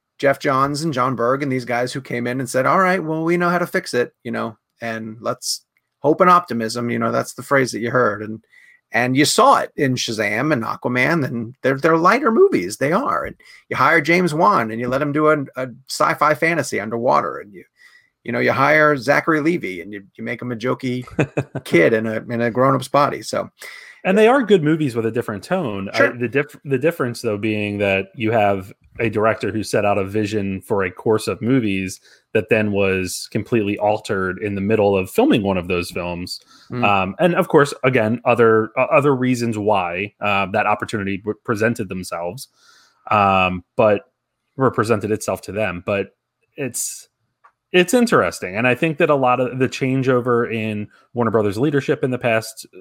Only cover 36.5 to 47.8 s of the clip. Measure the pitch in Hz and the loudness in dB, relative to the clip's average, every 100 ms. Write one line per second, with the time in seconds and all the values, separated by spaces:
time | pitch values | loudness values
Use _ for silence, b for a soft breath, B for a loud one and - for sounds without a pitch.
36.5 | b b 123 107 98 92 - 175 170 180 | b b -2 2 2 0 0 0 0 4
37.5 | 156 139 - 131 127 110 120 127 117 113 | 4 4 0 0 2 0 0 0 4 4
38.5 | 110 110 131 127 156 143 127 127 120 117 | 4 2 -2 2 2 2 2 0 0 -2
39.5 | 107 104 101 87 90 104 - 104 98 95 | -2 0 0 -2 -4 -8 -6 -2 0 0
40.5 | 104 104 107 104 107 98 98 104 - - | 0 0 -2 -4 -4 -4 -4 -6 -6 -4
41.5 | 104 113 113 95 92 90 85 87 127 - | 0 0 -2 -6 -10 -8 -8 -8 -10 -16
42.5 | b b b b b - 107 98 95 92 | b b b b b 0 2 4 4 2
43.5 | 92 - - 110 101 - _ _ _ _ | -2 -4 2 2 2 -2 _ _ _ _
44.5 | - 131 123 110 107 104 107 - 95 - | -2 0 2 0 0 0 -4 -4 -6 -6
45.5 | 98 104 87 107 101 98 _ _ _ _ | -6 -4 -4 -4 -4 -4 _ _ _ _
46.5 | - 131 - - - - _ _ _ _ | -10 -8 -8 -10 -12 -20 _ _ _ _
47.5 | _ _ 180 | _ _ 2